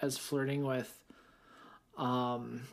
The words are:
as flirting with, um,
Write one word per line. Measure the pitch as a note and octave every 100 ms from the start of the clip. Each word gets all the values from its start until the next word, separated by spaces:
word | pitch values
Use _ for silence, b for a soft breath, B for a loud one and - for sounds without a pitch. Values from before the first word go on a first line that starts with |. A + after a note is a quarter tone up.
as | C#3+ B2+
flirting | - C#3+ C3+ C#3+
with, | C#3 B2+ A#2 - B B B B B B B B _ -
um, | B2+ B2 B2 A#2+ A#2 A#2+ C3